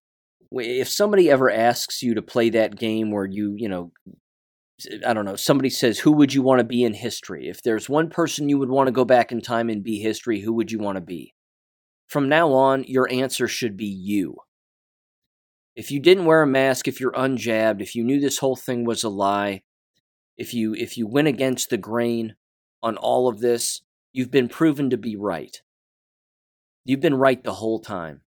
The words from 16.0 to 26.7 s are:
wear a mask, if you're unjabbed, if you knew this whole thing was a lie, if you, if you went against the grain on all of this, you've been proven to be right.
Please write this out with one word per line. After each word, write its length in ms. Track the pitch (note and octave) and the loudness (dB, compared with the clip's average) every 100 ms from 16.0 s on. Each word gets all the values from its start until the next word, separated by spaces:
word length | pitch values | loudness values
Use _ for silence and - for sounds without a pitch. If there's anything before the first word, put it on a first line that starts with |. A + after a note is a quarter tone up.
| D#3+ F#3+ E3 | 6 6 6
wear 160 | D#3+ | 6
a 60 | D3 | 6
mask, 400 | C3+ C3+ C3 C3+ | 4 4 2 -2
if 120 | - | -4
you're 120 | C3 | -4
unjabbed, 680 | B2+ C3 B2 A#2 A2 A2 G2+ | 0 0 0 0 2 2 0
if 140 | G2 A#2 | -4 -4
you 80 | |
knew 160 | A#2 C#3+ | 0 0
this 180 | C#3 - | 0 0
whole 160 | C3+ B2 | -2 -2
thing 300 | - A#2+ A#2 | -4 -4 -2
was 180 | A2 | -2
a 60 | A2+ | -4
lie, 540 | G2 G2 G2+ G2+ G2 - _ _ _ _ _ _ - | 0 0 0 -2 -4 -12 _ _ _ _ _ _ -16
if 160 | A2+ | -8
you, 220 | A#2+ A2 G#2 | -4 -4 -4
if 220 | A2+ A#2+ | -8 -6
you 100 | G#2+ | -2
went 200 | C#3 D#3 | 2 2
against 420 | A2+ C3+ B2 - | 2 -2 -2 -4
the 80 | A#2+ | -4
grain 580 | G#2+ A#2 A#2+ A#2 A2 - _ _ _ _ | -4 -2 -2 -2 -6 -10 _ _ _ _
on 140 | A#2 G#2+ | -6 -4
all 300 | A#2 B2+ B2+ | -2 2 0
of 120 | G#2 | 0
this, 420 | A#2+ A#2 - - - _ _ | -2 0 -4 -8 -14 _ _
you've 180 | C3 B2+ | -8 0
been 160 | C#3 A#2+ | 0 0
proven 420 | - D#3+ C#3+ C3+ | 0 0 2 -2
to 80 | A#2 | -2
be 180 | A2+ G#2 | -4 -6
right. 460 | G2+ E2 B1+ - _ _ _ _ _ _ _ _ _ _ _ | -4 -4 -8 -18 _ _ _ _ _ _ _ _ _ _ _